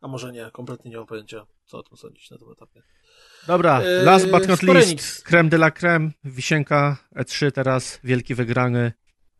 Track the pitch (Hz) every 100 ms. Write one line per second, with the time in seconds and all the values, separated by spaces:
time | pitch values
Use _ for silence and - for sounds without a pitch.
0 | 139 131 123 120 110 - 123 123 123 113
1 | 110 110 107 110 104 _ _ - - _
2 | - _ - - 113 - 113 113 _ _
3 | _ _ _ _ 151 170 170 135 180 180
4 | 185 190 185 180 190 180 185 180 175 151
5 | - - - 170 160 165 160 - 175 170
6 | 156 - 139 127 - 156 139 147 143 139
7 | _ - 127 - 147 135 131 131 - -
8 | 123 127 - 120 117 123 123 120 120 -
9 | _ _ _